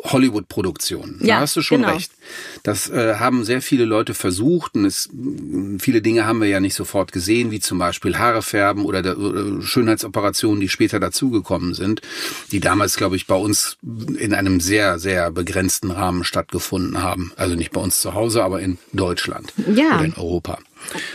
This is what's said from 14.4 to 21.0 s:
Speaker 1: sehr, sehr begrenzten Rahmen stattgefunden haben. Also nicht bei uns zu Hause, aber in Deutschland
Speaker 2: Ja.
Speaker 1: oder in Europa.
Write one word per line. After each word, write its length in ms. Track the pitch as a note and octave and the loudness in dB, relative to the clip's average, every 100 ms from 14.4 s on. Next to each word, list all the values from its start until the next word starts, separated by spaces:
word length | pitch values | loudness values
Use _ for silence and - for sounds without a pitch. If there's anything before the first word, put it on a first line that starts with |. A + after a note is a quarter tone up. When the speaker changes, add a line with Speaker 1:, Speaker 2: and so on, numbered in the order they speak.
| G2 F2+ | 2 2
Speaker 1:
sehr, 400 | F2+ G#2 G2 E2+ | 4 2 2 0
sehr 320 | F#2+ F2+ E2+ | 0 0 0
begrenzten 580 | E2 F2 F#2+ F#2+ - G2 | -2 -2 0 0 0 -4
Rahmen 340 | F2+ F#2 F2 | -2 0 0
stattgefunden 800 | E2+ F#2 - F2 - F#2+ F2+ F2 | -2 -2 -2 -4 -4 -2 -2 -2
haben. 300 | F#2 F#2 F2 - | -2 -2 -6 -4
Also 200 | F2+ E2+ | -2 -2
nicht 160 | E2+ | -2
bei 100 | F#2 | -2
uns 180 | F2+ - | -2 0
zu 120 | G2 | -2
Hause, 300 | G2+ A2+ A2+ | 0 2 2
aber 160 | F#2+ F#2+ | 2 0
in 160 | F#2+ F#2 _ | -2 -6 _
Deutschland 600 | G2 F2+ F2+ - - - - F#3+ | -2 0 0 -4 -6 -8 -4 2
Speaker 2:
Ja. 220 | G#3+ D#4 F#3 | 4 4 4
Speaker 1:
oder 100 | D#3 | 0
in 80 | |
Europa. 460 | - - F2 - - - - - - | -2 -2 -2 -4 -10 -12 -18 -12 -10